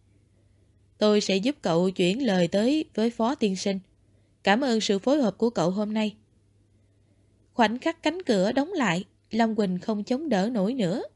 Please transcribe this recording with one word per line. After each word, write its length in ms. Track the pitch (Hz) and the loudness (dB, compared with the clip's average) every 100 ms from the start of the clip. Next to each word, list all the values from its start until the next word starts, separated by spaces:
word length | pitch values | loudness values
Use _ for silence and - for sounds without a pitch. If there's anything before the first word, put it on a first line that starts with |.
| _ _ _ _ _ _ _ _ _ - | _ _ _ _ _ _ _ _ _ 0
"Tôi 240 | 214 214 | 2 2
sẽ 160 | 208 196 | 2 0
giúp 180 | 220 294 | 0 -2
cậu 280 | 196 165 185 | 0 2 2
chuyển 360 | 190 180 214 262 | 2 0 0 0
lời 220 | 185 175 | 2 2
tới 380 | 196 226 302 311 - | 2 2 0 -2 -2
với 140 | 226 | -2
Phó 260 | 233 226 294 | 0 -2 0
Tiên 200 | 214 190 | -2 -2
Sinh. 240 | 202 196 - _ _ _ _ _ | -4 -4 -8 _ _ _ _ _
Cảm 180 | - 208 | 0 2
ơn 200 | 277 220 | 2 0
sự 180 | - 196 | 0 0
phối 220 | 247 302 | 2 2
hợp 160 | 233 - | 2 0
của 120 | 233 | -2
cậu 220 | 233 165 | 0 0
hôm 220 | 190 208 | 0 -4
nay." 220 | 214 214 - _ _ _ _ _ _ _ _ _ _ _ _ _ | -2 -4 -6 _ _ _ _ _ _ _ _ _ _ _ _ _
Khoảnh 260 | - 214 240 | 0 0 0
khắc 240 | 320 330 | -4 -2
cánh 180 | 311 339 | -4 -4
cửa 280 | 370 208 190 | 0 0 2
đóng 200 | - 294 | 0 -2
lại, 320 | 392 226 170 196 _ _ | -2 -2 -2 -6 _ _
Lâm 240 | 220 226 220 | 0 0 0
Quỳnh 240 | 202 180 | -2 -2
không 240 | - 214 | -4 -6
chống 260 | 208 254 320 | -4 -4 -2
đỡ 200 | 208 202 | 0 0
nổi 200 | 247 190 | 0 -2
nữa, 300 | 269 180 220 480 | -2 -2 -2 -6